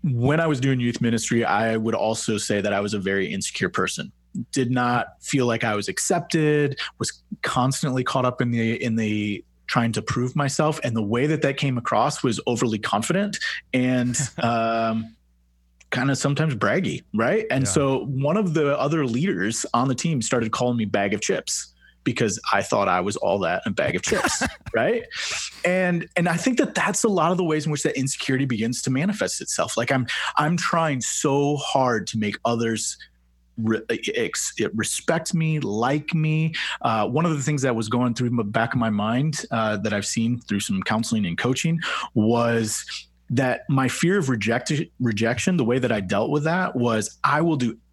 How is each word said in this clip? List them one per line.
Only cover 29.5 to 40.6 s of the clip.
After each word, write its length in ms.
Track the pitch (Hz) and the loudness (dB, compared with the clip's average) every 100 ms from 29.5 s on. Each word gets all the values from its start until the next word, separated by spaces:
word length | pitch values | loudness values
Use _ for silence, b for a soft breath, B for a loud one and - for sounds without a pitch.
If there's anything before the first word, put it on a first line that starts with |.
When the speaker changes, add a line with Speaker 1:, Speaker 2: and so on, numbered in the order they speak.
| - - - | -2 0 0
Speaker 1:
Like, 140 | 117 | 2
I'm, 160 | 135 120 B B - | 2 0 B B 0
I'm 200 | 151 175 | 2 2
trying 440 | - 170 160 135 | 2 2 2 0
so 560 | - - 151 139 143 147 | -2 -2 2 2 2 0
hard 500 | - 135 131 113 110 | 0 2 2 2 0
to 100 | 113 | -2
make 180 | 104 101 117 | -2 -2 -2
others 500 | 117 113 113 - - B _ _ _ _ - | 0 0 -2 -4 -8 B _ _ _ _ -4
re-, 240 | 110 110 - 117 - | 0 0 0 -4 -2
ex-, 400 | - 107 - - - 107 | -2 -2 -2 -6 -2 -2
respect 600 | 110 104 - - 165 165 | 0 -2 -4 0 0 0
me, 240 | 170 160 156 | -2 0 0
like 540 | 127 104 120 147 147 | -2 0 0 0 0
me. 400 | 165 156 156 160 160 B B | -2 0 2 0 -2 B B
Uh, 260 | - 113 107 | -2 0 0
one 160 | 131 170 | 0 0
of 60 | 151 | 0
the 60 | |
things 180 | 135 147 | 0 0
that 120 | 131 | 0
was 140 | 117 110 | 0 0
going 240 | 120 123 | 0 0
through 160 | 113 123 | 0 0
the 140 | 120 | 0
back 280 | 101 113 113 | 0 0 0
of 40 | 127 | 0
my 120 | 113 | 0
mind, 520 | 104 107 120 151 147 - | 0 0 0 0 -2 -4
uh, 260 | 117 110 107 | -2 0 0
that 140 | 104 | -2
I've 120 | 101 98 | -2 -2
seen 320 | - 113 120 | -2 0 -2
through 220 | - 101 | -2 -4